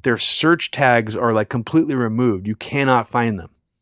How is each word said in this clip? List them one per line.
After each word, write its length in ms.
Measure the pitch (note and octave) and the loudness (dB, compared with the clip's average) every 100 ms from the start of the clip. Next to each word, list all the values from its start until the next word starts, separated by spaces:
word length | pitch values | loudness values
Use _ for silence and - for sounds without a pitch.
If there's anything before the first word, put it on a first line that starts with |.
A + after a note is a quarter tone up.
their 140 | B2+ A2+ | -2 0
search 520 | - - D#3 E3+ - | 0 0 2 0 -2
tags 460 | - C3+ A#2+ A2 G#2+ | 0 2 4 0 -2
are, 180 | A#2 | 0
like, 160 | A2 G#2 | 0 0
completely 460 | B2 A2 D#3+ D#3 C3+ | -4 0 0 0 -2
removed. 500 | A#2 A2 B2 G2 G2+ | -2 0 0 0 -4
You 100 | G#2+ | -8
cannot 540 | - C#3+ C3+ B2+ A2 | -6 -2 2 2 2
find 300 | B2 A#2 G2+ | -2 -2 -4
them 120 | - _ _ _ | -10 _ _ _